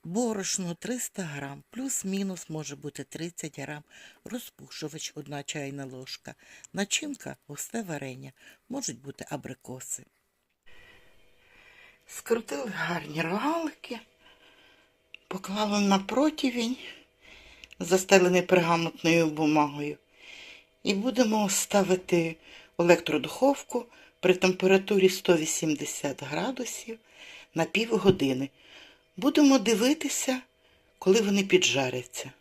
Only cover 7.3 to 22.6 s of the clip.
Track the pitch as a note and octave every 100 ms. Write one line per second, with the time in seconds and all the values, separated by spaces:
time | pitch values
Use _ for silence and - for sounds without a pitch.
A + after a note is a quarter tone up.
7.3 | C3+ - D3 - A#3 G3 D3 C3+ B2+ C3+
8.3 | _ - - _ C4+ A#3 A#2+ C#3 - -
9.3 | D3 B2+ C3 - B2+ - - - _ _
10.3 | _ _ _ - - - - _ _ _
11.3 | _ _ - - - - _ _ - -
12.3 | A#3 - C#4 B3+ - E3+ F3 D3+ D3+ D#3+
13.3 | G3 C#4 E4 D#4 - - A3+ - _ _
14.3 | _ _ _ _ _ _ _ _ - _
15.3 | F#3+ G3 G3+ G#3+ G#3 G3 G3 G3 A3+ D4+
16.3 | D4+ C4+ A#3+ A#3 C4 - - _ _ -
17.3 | - - - - - E3+ F#3+ F#3+ G3 F3+
18.3 | F3+ F3+ F3+ E3+ E3+ E3 - E3+ E3+ D#3+
19.3 | D3+ D#3 D3+ D3 C#3+ D3 D3 _ _ -
20.3 | - - - _ _ - G3 A#3+ A3+ A3+
21.3 | G#3+ G3+ - - G3+ F3 F#3 - F3 E3
22.3 | E3 - -